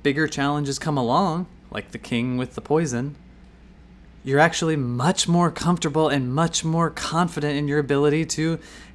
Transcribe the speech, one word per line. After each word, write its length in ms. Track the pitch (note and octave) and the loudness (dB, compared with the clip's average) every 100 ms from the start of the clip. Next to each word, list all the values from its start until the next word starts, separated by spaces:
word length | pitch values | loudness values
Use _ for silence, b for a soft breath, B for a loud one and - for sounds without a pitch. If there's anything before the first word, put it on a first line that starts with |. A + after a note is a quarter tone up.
bigger 240 | D3 C#3 D3 | -2 0 -2
challenges 520 | C#3+ C#3 D3 C#3 C3+ | 0 -2 -2 -4 -4
come 180 | D#3+ C#3+ | -2 0
along, 500 | A#2+ D3 G3 E3 F3+ - - | 2 2 2 -2 -6 -14 -10
like 200 | G#2+ - | -10 -10
the 80 | - | -14
king 380 | - A#2+ B2 B2 | -4 -2 -2 -2
with 180 | B2+ | -4
the 60 | - | -8
poison, 560 | - D3+ D#3+ A#2+ C#3 C#3+ - - - - - - - - - - | 0 0 0 -2 -4 -10 -20 -20 -20 -20 -20 -20 -20 -20 -20 -12
you're 180 | C3+ C#3 | 0 4
actually 360 | E3 - E3 D3+ | 4 4 -2 0
much 520 | B2 B2 D3+ F#3+ - | -2 0 0 0 2
more 220 | F3 E3+ | 2 2
comfortable 580 | - E3 F3 D#3 D3+ D#3 | 0 0 0 0 0 2
and 260 | C#3 B2 | 2 0
much 300 | C#3 E3 - | 0 0 0
more 260 | D#3+ E3 E3 | -2 0 0
confident 680 | - - D#3+ F3 D#3+ D3 C#3+ | -2 -4 0 0 -2 -2 0
in 120 | D3 | 0
your 100 | D3+ | 0
ability 460 | C#3 C#3 D3 D#3 | 2 2 4 2
to 340 | D#3+ - D#3+ D#3+ B B B | 0 -2 -2 -2 B B B